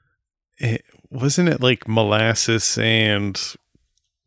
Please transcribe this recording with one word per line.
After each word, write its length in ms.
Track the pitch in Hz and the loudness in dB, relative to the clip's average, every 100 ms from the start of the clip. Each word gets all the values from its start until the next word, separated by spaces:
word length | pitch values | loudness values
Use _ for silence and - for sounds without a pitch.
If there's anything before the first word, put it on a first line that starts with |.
| _ _ _ _ _ - | _ _ _ _ _ -8
It, 260 | 120 113 - - _ | -4 -4 -8 -20 _
wasn't 400 | 131 135 143 175 | -4 -2 0 2
it, 100 | 135 | 2
like, 240 | 127 123 - | 2 0 0
molasses 880 | 110 104 107 110 110 - 113 - - | 0 2 2 2 0 0 0 -2 0
and 600 | 110 113 110 104 101 98 - - _ _ _ _ _ _ | 0 2 2 0 -2 -6 -10 -14 _ _ _ _ _ _